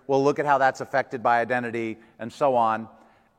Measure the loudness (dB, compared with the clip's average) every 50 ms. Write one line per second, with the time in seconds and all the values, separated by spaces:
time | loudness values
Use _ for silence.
0 | _ -2 0 2 2 2 0 0 0 2 2 4 4 2 0 -2 -6 -4 -2 -4
1 | -2 -4 -6 -2 0 2 2 2 0 0 -2 -4 -4 -4 -6 -6 -6 -6 -8 -10
2 | -16 _ _ -14 -14 -14 -4 -2 0 2 2 2 2 2 0 -2 -6 -10 -18 -20
3 | -20 _ _ _ _ _ _